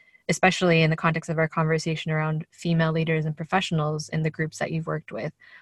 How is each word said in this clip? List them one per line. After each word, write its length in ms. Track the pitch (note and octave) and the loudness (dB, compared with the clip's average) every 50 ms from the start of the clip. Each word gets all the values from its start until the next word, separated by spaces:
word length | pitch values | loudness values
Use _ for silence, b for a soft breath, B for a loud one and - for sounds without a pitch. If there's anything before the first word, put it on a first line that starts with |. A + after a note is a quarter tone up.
| b b b b b - | b b b b b -4
especially 540 | F3+ - - F#3 E3+ - F#3 F3+ E3+ E3 D#3+ | 0 2 4 2 4 4 4 4 6 6 4
in 80 | D#3 | 4
the 60 | D#3+ | 2
context 320 | D#3+ - E3 D#3+ E3 - - | 2 0 0 0 0 -2 -2
of 80 | D#3+ D#3 | 0 0
our 100 | D#3+ D#3 | 0 0
conversation 640 | - - D#3+ D#3 D#3+ D#3+ - E3 D#3+ D#3 - E3 D#3 | 0 0 0 2 0 0 0 -2 -4 -4 -4 -2 -2
around 340 | D#3 D#3 D#3 D#3 D#3 E3 - _ | 0 0 -2 -2 -4 -6 -8 _
female 400 | - - F3 E3+ E3 E3 D#3+ D#3 | -6 -2 0 2 2 2 2 2
leaders 320 | E3 D#3+ D3+ D#3+ D#3 D3+ | 0 0 0 0 0 0
and 120 | D#3+ D#3 | -2 -4
professionals 720 | - E3 - - F#3+ F#3+ - E3+ D#3 D3+ D3+ D#3 D3+ D#3 - | -6 -4 -2 0 0 0 0 0 0 0 0 -2 -4 -6 -4
in 120 | - D#3+ D#3 | -4 -2 -2
the 80 | D#3+ | -2
groups 280 | - - D#3+ D#3 - - | -2 -2 -4 -6 -4 -4
that 120 | - - | -4 -4
you've 160 | D#3+ D#3+ D#3+ | -4 -4 -4
worked 240 | D#3+ D#3 D#3 - - | -4 -4 -6 -6 -8
with, 220 | - G#2+ A2 D#3 - b b b b b | -10 -8 -8 -8 -10 b b b b b